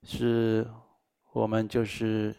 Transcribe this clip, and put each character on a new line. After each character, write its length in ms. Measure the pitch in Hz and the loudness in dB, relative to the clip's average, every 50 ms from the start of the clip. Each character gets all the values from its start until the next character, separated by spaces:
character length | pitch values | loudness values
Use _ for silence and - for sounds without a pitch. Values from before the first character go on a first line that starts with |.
| - | -16
是 640 | - - - 120 120 117 117 113 113 110 110 113 117 113 - - _ _ _ _ _ _ _ _ _ _ | -10 -6 -2 0 2 2 2 2 2 2 2 0 -2 -8 -18 -20 _ _ _ _ _ _ _ _ _ _
我 120 | 117 113 | 0 0
们 220 | 107 107 110 110 107 | 2 2 0 0 0
就 160 | - 123 117 | 0 0 0
是 500 | 104 - - 117 110 110 110 107 107 107 | 0 -2 -2 -2 0 0 0 0 -2 -4